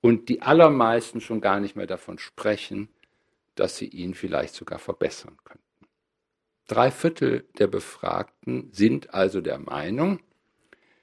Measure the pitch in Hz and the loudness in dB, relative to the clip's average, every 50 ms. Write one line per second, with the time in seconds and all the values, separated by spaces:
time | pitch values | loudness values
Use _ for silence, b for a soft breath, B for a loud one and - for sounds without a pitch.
0 | - 120 117 110 - - 123 - - 127 147 165 170 156 147 131 117 113 113 117 | 6 6 4 4 2 -4 -6 -2 2 4 8 8 8 8 8 6 2 2 2 0
1 | 113 - - 120 - - 117 107 - 101 98 101 101 98 - 104 95 87 92 90 | -2 -4 -12 -12 -8 -6 -6 -2 0 2 0 2 -2 -6 -6 -8 -8 -8 -8 -10
2 | - - 90 - - - _ - - 107 104 98 - - 101 98 104 - _ _ | -10 -16 -16 -16 -16 -18 _ -4 -2 -2 -2 -2 -4 -10 -10 -10 -10 -10 _ _
3 | _ _ _ _ _ _ _ _ _ _ _ - - 92 - - - - - 87 | _ _ _ _ _ _ _ _ _ _ _ -4 -4 -2 -2 -10 -12 -12 -12 -10
4 | 87 90 92 - - - - 85 - - - - - - - - - - - _ | -10 -10 -8 -8 -8 -4 -4 -4 -4 -6 -10 -18 -14 -12 -12 -12 -10 -10 -6 _
5 | - - - - - - - _ _ - - - _ _ _ _ _ _ _ _ | -4 -6 -6 -8 -18 -20 -20 _ _ -20 -20 -20 _ _ _ _ _ _ _ _
6 | _ _ _ _ _ _ _ _ _ _ _ _ _ - 107 110 123 135 135 - | _ _ _ _ _ _ _ _ _ _ _ _ _ -2 2 2 2 2 2 0
7 | - 170 165 - 139 127 - - - _ _ - 104 - - - - - - - | -2 -2 -2 0 -2 -2 -2 -2 -6 _ _ 0 0 0 0 -6 -8 -10 -14 -8
8 | - - - - - _ _ _ _ - 123 127 131 131 101 90 101 113 135 143 | -6 -4 -4 -4 -6 _ _ _ _ -6 -6 -6 -8 -10 _ 2 4 4 4 2
9 | - - - 95 95 95 92 95 80 78 67 67 71 - - 71 76 85 104 131 | -4 -6 0 0 0 2 0 -2 -4 -4 -6 -6 -8 -10 -8 -8 -6 -4 -2 0
10 | 160 190 202 - _ _ _ _ _ _ _ b b b b b b b b b | 0 0 -2 -4 _ _ _ _ _ _ _ b b b b b b b b b